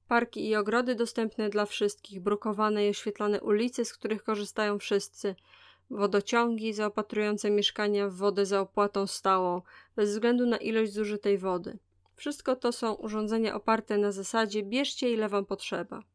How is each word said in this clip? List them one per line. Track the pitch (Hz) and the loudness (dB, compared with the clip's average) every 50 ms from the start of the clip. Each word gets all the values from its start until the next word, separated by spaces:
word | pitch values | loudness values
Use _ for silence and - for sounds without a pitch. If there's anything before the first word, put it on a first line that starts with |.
| _ - | _ 0
parki | 240 233 240 233 - 220 - 214 | 2 2 2 0 -4 -6 -2 0
i | 214 | 0
ogrody | 214 202 208 220 240 247 247 247 | 0 2 2 2 2 2 0 0
dostępne | 214 233 233 - 240 226 214 - - 214 208 | 0 -2 -2 0 -2 -2 -2 -2 -4 -4 -2
dla | 202 208 208 | 0 0 -2
wszystkich, | 208 - - 208 208 - - - - 202 190 | -2 0 0 0 -2 -2 -4 -12 -16 -14 -6
brukowane | 175 202 208 208 - 214 208 202 214 214 214 208 208 | -2 0 0 0 0 -4 -2 0 2 2 2 2 2
i | 202 | 2
oświetlane | 202 - - 220 202 - 208 208 208 - | 0 0 -4 -6 -4 -2 0 0 0 0
ulice, | - 226 208 208 233 247 - - 233 | 2 2 2 2 2 0 0 -2 -4
z | 226 | -4
których | - - - 208 220 202 | -6 -6 -4 -4 -4 -4
korzystają | - - 220 208 208 196 - - 214 208 208 202 | -2 -2 -2 -2 -4 -4 -2 -2 0 0 0 -2
wszyscy, | - - 208 202 196 - - - - 202 185 - _ _ - - - - - _ _ - | -2 0 0 0 0 -4 -8 -6 -6 -6 -6 -8 _ _ -20 -20 -20 -20 -20 _ _ -10
wodociągi | - 202 202 202 196 202 202 - 240 233 233 233 233 220 220 220 | -2 0 0 2 2 0 0 2 2 2 2 2 0 0 -2 -4
zaopatrujące | 208 214 214 208 - - 208 - - 214 208 208 208 208 - 208 | -2 -2 -2 -2 -2 -4 -6 -2 -2 0 0 0 0 0 2 2
mieszkania | 208 208 202 - - - 208 208 208 202 202 202 | 2 4 2 2 0 0 0 2 2 2 0 0
w | 185 | -2
wodę | 180 196 202 185 196 202 | 0 0 2 2 2 2
za | 185 202 196 | 2 2 0
opłatą | 196 196 _ 208 202 202 - 202 196 | 0 0 _ 0 0 2 2 -2 -2
stałą, | 196 - - - 190 190 185 185 180 175 175 175 - - - - _ _ | -2 -4 -2 2 4 4 4 4 2 0 -2 -4 -10 -18 -20 -20 _ _
bez | - 208 208 | 0 0 2
względu | 202 220 226 240 247 247 247 | 2 2 2 2 4 4 2
na | 240 233 | 2 2
ilość | - - 220 220 220 220 208 | 0 0 0 0 2 0 0
zużytej | 196 208 214 208 214 208 - 202 202 190 | 0 -2 -2 -2 -4 -2 0 2 2 2
wody. | 185 190 180 175 175 - - - - _ _ _ _ _ _ | 0 -2 -2 -2 -4 -8 -12 -14 -16 _ _ _ _ _ _
Wszystko | - - 294 294 - - - 262 | -8 -8 -8 -8 -4 -2 -2 -2
to | 254 - 240 | 0 0 -2
są | 240 - 247 220 208 | -2 -2 -2 -4 -4
urządzenia | - - 220 208 214 214 208 220 226 220 214 - | -4 -6 -4 -4 -4 -2 0 0 0 0 0 -2
oparte | 208 - - 226 233 220 - 214 208 | -2 0 0 0 0 0 0 0 2
na | 208 202 | 2 2
zasadzie: | 196 196 190 - - 226 220 208 202 214 | 0 -4 -6 -2 0 0 0 0 0 -2
„Bierzcie, | 202 196 220 262 277 262 - - 262 247 | -2 0 0 0 0 0 -2 -2 0 0
ile | 233 220 214 214 | 2 2 0 0
wam | 202 202 196 | 0 -2 -2
potrzeba”. | - 196 196 - - - 160 233 - - - - _ _ | -2 -6 -8 -6 -6 -6 -6 -6 -6 -10 -14 -16 _ _